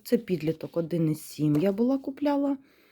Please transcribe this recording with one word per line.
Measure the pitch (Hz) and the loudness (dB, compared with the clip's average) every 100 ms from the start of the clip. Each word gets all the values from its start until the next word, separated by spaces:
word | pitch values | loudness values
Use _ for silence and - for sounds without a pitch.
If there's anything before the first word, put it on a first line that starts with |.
це | - 233 | 0 0
підліток | 233 175 151 160 139 170 | 0 -2 -2 -4 -4 -4
один | 160 170 160 | -2 0 0
із | 151 | 0
сім | - - 151 147 | -6 -2 2 4
я | 190 | 2
була | 196 240 269 | 2 0 0
купляла. | 277 277 294 285 277 277 - _ _ | -4 -4 0 0 0 -2 -8 _ _